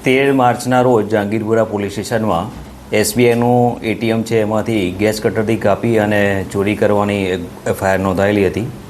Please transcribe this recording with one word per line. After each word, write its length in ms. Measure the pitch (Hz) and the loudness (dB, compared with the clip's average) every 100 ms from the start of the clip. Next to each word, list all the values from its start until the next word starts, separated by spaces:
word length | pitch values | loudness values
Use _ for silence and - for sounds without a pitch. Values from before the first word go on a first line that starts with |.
તેર 280 | 135 131 139 | 2 2 4
માર્ચના 480 | 135 123 117 123 127 | 4 2 2 0 2
રોજ 280 | 123 117 101 | 4 4 2
જહાંગીરપુરા 560 | 107 101 110 107 113 | 0 0 -2 0 0
પોલીસ 280 | 110 104 101 | 0 -2 -4
સ્ટેશનમાં 800 | 107 95 117 110 85 104 - - - - | -6 -4 -2 0 -2 -2 -10 -16 -18 -4
એસ 220 | 107 104 117 | -2 0 2
બી 120 | 120 | 2
આઈનું 520 | 117 120 123 120 - | 4 2 4 2 0
એ 140 | 113 | -6
ટી 140 | 107 113 | -4 -2
એમ 140 | 113 | -2
છે, 180 | 107 117 | 0 0
એમાંથી 560 | 107 107 104 110 90 92 | 0 -2 0 -2 -2 0
ગેસ 220 | 107 107 | -2 0
કટરથી 360 | 113 98 107 110 | -2 -2 -2 0
કાપી 420 | 104 95 120 110 | 0 0 0 0
અને 460 | 104 104 101 98 90 | 2 2 2 0 -2
ચોરી 220 | 101 98 | -2 -2
કરવાની 500 | 104 107 104 101 101 | 0 2 2 0 -2
એક 160 | 95 92 87 - - | -2 -4 -6 -8 -6
એફ 160 | 98 | -2
આઈ 80 | 98 | 0
આર 60 | 95 | 0
નોંધાયેલી 480 | 95 92 101 104 92 | 0 0 2 2 0
હતી. 200 | 92 123 - | -2 -8 -10